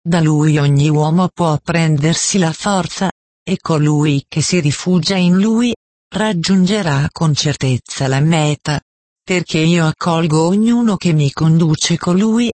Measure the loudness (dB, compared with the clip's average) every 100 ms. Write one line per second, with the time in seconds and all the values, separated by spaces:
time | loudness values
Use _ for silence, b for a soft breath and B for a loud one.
0 | -2 0 2 2 2 2 2 2 2 2
1 | 0 0 0 0 -2 -2 -2 -2 0 0
2 | 0 -2 -2 0 -2 -2 -2 -2 -4 -4
3 | -6 -6 _ _ -6 -6 -2 0 2 2
4 | 0 0 -4 -4 -2 0 0 -2 0 0
5 | 0 0 2 2 2 0 -2 -4 _ _
6 | _ -4 -2 -2 0 2 2 0 0 -2
7 | -2 -2 -2 0 -2 -2 -2 -2 -4 -6
8 | -2 0 2 2 0 -2 -4 -6 _ _
9 | _ _ -4 -4 -2 0 2 2 0 -2
10 | -2 0 0 0 2 2 2 2 0 0
11 | 0 2 0 0 2 4 2 0 -2 -2
12 | 0 0 0 0 -2